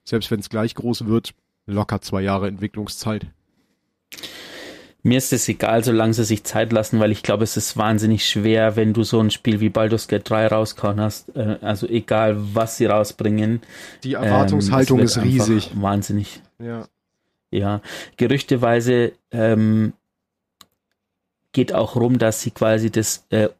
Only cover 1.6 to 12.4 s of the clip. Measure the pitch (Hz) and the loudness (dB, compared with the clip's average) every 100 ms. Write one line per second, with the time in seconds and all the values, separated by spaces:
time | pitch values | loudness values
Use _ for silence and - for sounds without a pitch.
1.6 | - 101 104 101 - 98 98 98 101 95 | -6 -4 -2 -4 -4 -4 -2 -2 -2 -6
2.6 | 101 107 101 - 113 104 - - _ _ | -8 -8 -10 -8 -6 -6 -10 -16 _ _
3.6 | _ _ _ _ _ - - - - - | _ _ _ _ _ -18 -18 -18 -18 -18
4.6 | - - - _ - 127 - 123 - - | -18 -20 -20 _ 0 0 0 -2 -2 -2
5.6 | 110 117 117 113 110 113 107 107 - 110 | 0 0 2 2 2 0 0 -2 -2 -4
6.6 | 113 113 110 113 107 104 - 104 113 110 | 0 0 0 2 2 0 -2 0 0 -2
7.6 | - 110 107 107 110 107 - 110 107 110 | -4 -2 0 2 2 2 0 0 2 4
8.6 | 110 110 107 110 107 117 107 - 117 104 | 2 2 2 2 2 2 2 0 0 2
9.6 | 107 110 110 110 - 104 - 110 110 110 | 2 2 2 0 0 -4 0 0 2 2
10.6 | 110 - 104 104 107 - - - 107 - | 0 -2 -2 0 -2 -4 -10 -6 -4 -4
11.6 | 104 101 113 113 - 110 110 104 | -4 -4 -2 -4 0 2 2 0